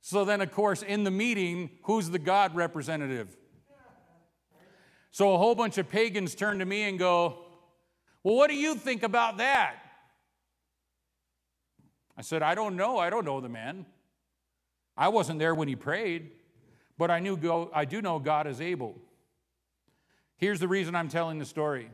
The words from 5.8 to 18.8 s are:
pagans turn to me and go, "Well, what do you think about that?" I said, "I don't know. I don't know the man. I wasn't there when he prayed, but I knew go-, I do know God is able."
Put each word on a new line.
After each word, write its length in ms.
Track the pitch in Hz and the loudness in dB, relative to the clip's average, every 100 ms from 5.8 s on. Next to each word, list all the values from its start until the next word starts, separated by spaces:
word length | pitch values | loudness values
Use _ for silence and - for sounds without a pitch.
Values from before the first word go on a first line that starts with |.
| 175 | -2
pagans 460 | 196 226 202 180 | 0 0 0 -4
turn 240 | - 208 202 | -2 -2 -2
to 60 | |
me 180 | 185 202 | -2 -2
and 160 | 208 185 | -2 0
go, 400 | 180 175 170 - - - _ _ _ _ _ _ | 4 4 2 -2 -18 -20 _ _ _ _ _ _
"Well, 120 | 185 | 0
what 160 | 233 294 | 4 4
do 60 | 294 | 4
you 180 | 302 | -2
think 300 | 277 254 240 | -2 -4 -2
about 340 | 220 233 233 196 | 0 2 2 0
that?" 380 | 254 277 175 117 - - _ _ _ _ _ _ _ _ _ _ _ _ _ _ _ _ _ _ _ _ _ - | 2 4 2 -2 -20 -20 _ _ _ _ _ _ _ _ _ _ _ _ _ _ _ _ _ _ _ _ _ -16
I 60 | |
said, 200 | 110 160 | -6 0
"I 120 | 151 | 2
don't 220 | 185 214 180 | 2 0 -2
know. 220 | 208 175 | -2 0
I 120 | 175 | 0
don't 140 | 220 | 0
know 160 | 170 139 | -2 -6
the 80 | 127 | -6
man. 380 | 117 117 185 180 _ _ _ _ _ _ _ _ _ _ - | -10 -10 -12 -16 _ _ _ _ _ _ _ _ _ _ 0
I 120 | 165 | 2
wasn't 300 | 220 147 160 | 2 0 0
there 160 | 160 | 0
when 140 | 160 147 | 2 -2
he 80 | 123 | -4
prayed, 560 | 135 175 220 170 156 - _ _ _ _ _ - | -4 -4 -4 -6 -10 -20 _ _ _ _ _ -2
but 120 | 170 | 0
I 100 | 170 | 2
knew 160 | 190 185 | 0 -2
go-, 340 | 165 165 170 | 0 -2 -2
I 120 | 156 | -2
do 180 | 147 190 | -2 -4
know 160 | 208 160 | -4 -4
God 280 | 139 151 151 | 0 0 -2
is 140 | 123 | -6
able." 400 | 165 175 | -6 -6